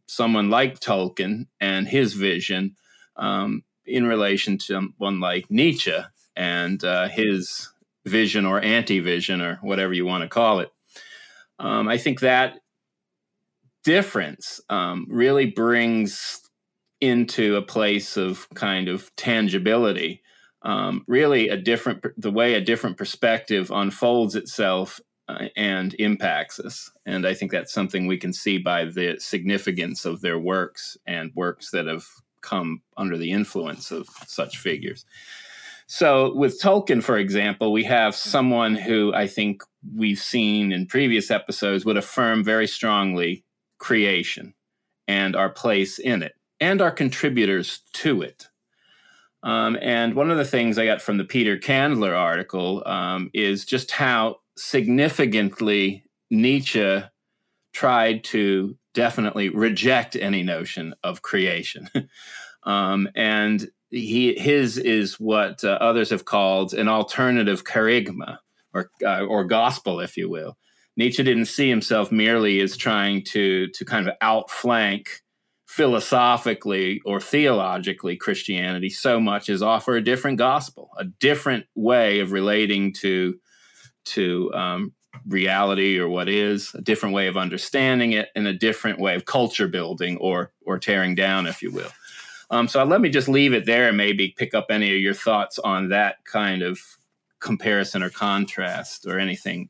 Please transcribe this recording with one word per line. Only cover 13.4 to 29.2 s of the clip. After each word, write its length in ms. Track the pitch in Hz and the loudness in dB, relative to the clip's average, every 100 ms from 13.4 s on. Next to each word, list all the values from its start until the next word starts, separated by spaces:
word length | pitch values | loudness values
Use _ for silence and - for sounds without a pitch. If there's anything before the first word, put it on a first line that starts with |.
| _ _ _ _ | _ _ _ _
difference, 760 | 156 180 190 107 78 71 - - - | 2 2 2 -2 -6 -10 -14 -14 -6
um, 380 | 98 87 90 - | -4 -2 -4 -4
really 380 | 120 131 139 127 | 2 4 4 2
brings 960 | 107 117 120 117 113 104 - - - _ _ _ _ _ - | 0 2 2 2 0 0 -4 -10 -12 _ _ _ _ _ -2
into 560 | 131 120 117 - 107 101 | 2 2 0 0 0 0
a 60 | |
place 560 | 98 113 104 101 - 101 | -2 0 0 0 -2 -4
of 280 | 92 92 - | -4 -4 -10
kind 380 | - 101 95 92 | -8 -4 -2 -2
of 220 | 95 - - | -6 -8 -8
tangibility, 1040 | 123 113 104 95 98 113 110 87 82 92 _ _ _ _ | -2 0 2 2 2 4 2 0 -4 -8 _ _ _ _
um, 420 | 107 101 98 98 - | -6 -4 -2 -4 0
really 420 | 127 147 131 113 | 2 4 4 2
a 80 | 101 | 0
different 460 | 110 113 123 - | 0 0 0 -6
per-, 120 | 110 - | -8 -6
the 120 | 107 | -2
way 240 | 107 120 | 2 4
a 60 | 107 | 2
different 360 | 95 113 110 90 | 2 0 -2 -6
perspective 760 | 98 - 117 113 - 101 92 | -8 -2 0 0 0 -2 0
unfolds 640 | 101 98 - 120 120 107 | -2 -2 0 2 4 2
itself, 640 | 107 - - 98 92 131 - _ _ - | -2 -6 -2 0 0 -4 -10 _ _ -14
uh, 180 | - 104 107 | -10 -8 -4
and 380 | 104 95 92 | -2 -2 -4
impacts 640 | - 104 101 90 76 78 - | -2 0 0 0 -2 -4 -10
us. 320 | 120 - - _ 98 | -12 -12 -16 _ -8
And 200 | 95 92 | -2 -2
I 80 | |
think 160 | 95 95 | -2 -4
that's 220 | 90 82 | -6 -6
something 340 | - 95 95 92 | -4 -4 -2 -2
we 120 | 92 | -2
can 140 | 90 | -4
see 260 | 90 104 95 | -4 -2 -2
by 260 | 90 87 | 0 -2
the 320 | 82 90 87 | -2 -2 -4
significance 880 | - | -4